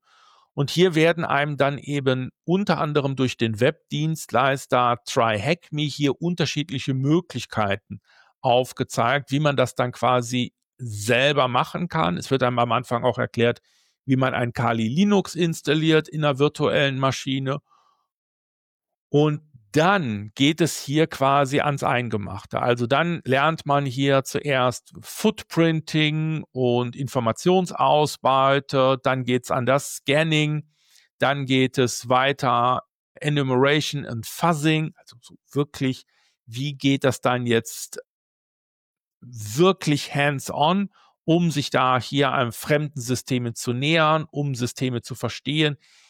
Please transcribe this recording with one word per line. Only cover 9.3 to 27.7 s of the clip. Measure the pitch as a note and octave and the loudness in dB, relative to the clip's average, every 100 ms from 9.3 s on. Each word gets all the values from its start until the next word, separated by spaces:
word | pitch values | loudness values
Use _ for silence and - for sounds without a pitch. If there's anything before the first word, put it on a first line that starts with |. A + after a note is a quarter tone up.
| C#3 | 0
man | D3+ C3+ | 0 2
das | B2+ - | 0 0
dann | B2 | -4
quasi | - A#2+ B2+ A#2 B2+ B2 _ _ - | 0 0 2 0 -4 -4 _ _ -14
selber | B2 G#2 G2+ A#2+ C#3 C#3+ B2+ | -12 -6 0 2 4 2 2
machen | B2 D#3 F3 F3 | 2 -2 -4 -4
kann. | D#3+ E3 F3 | -2 -2 -2
Es | - | -2
wird | C3+ | 0
einem | B2 B2 | 2 2
am | A#2+ | 0
Anfang | A#2 B2+ A#2+ | 0 -2 -2
auch | B2 A#2 | 0 0
erklärt, | B2 - A#2 A#2+ _ _ _ _ - | -2 0 0 0 _ _ _ _ -2
wie | C3 | 0
man | C3 | 0
ein | - A#2+ | 0 -2
Kali | - A#2 A#2 A2 | -2 0 0 0
Linux | C#3+ G3+ G3+ F#3 D#3 | 2 2 2 0 -2
installiert | E3+ D#3+ - D#3 D#3 D#3 D#3 | -2 -2 -2 0 2 2 0
in | D#3 D3 | -2 0
einer | C3+ | 2
virtuellen | D3 - C#3+ A2+ C#3 C3 | 0 2 0 2 0 0
Maschine. | C3+ B2+ - C3+ C3+ D3 - _ _ _ _ _ _ _ _ _ _ _ _ _ _ | -2 -2 -4 -4 -4 -6 -10 _ _ _ _ _ _ _ _ _ _ _ _ _ _
Und | D3 D3+ D3+ - - _ | 2 2 0 -8 -20 _
dann | D3 E3 G3+ C3+ G#2 G#2 | 2 4 2 0 -4 -6
geht | - C#3 D#3+ | 0 2 2
es | E3 - | 0 -2
hier | - D3 D#3+ | -2 0 0
quasi | - C3+ C#3 C#3 C#3 | 0 2 2 2 0
ans | D3 C#3 | -2 -2
Eingemachte. | - B2+ A#2+ G#2+ F#2+ F#2+ - B2+ | -2 -2 -2 -6 -6 -12 -8 -4
Also | B2 A#2+ A#2+ | 0 0 0
dann | C#3 E3 E3+ - | 0 0 -2 -2
lernt | C3 D3+ D#3+ D3+ | 0 0 -2 -2
man | C#3+ C#3 | -2 -2
hier | B2 C#3 C3+ | -2 0 0
zuerst | C3 - D3 C3 B2+ - _ - | 0 -4 -2 0 0 -2 _ -20
Footprinting | - - A3 G#3 - - E3 D#3+ - D#3 D3+ D#3 D#3 D#3 - | -16 -2 0 0 -4 2 2 2 -2 -2 0 0 -2 -4 -6
und | B2+ B2 A#2+ A#2+ A#2+ | -2 0 2 -2 -6
Informationsausbeute, | C3 C3 A2+ A2 F3+ F#3 F3+ | -6 -2 -2 0 2 2 0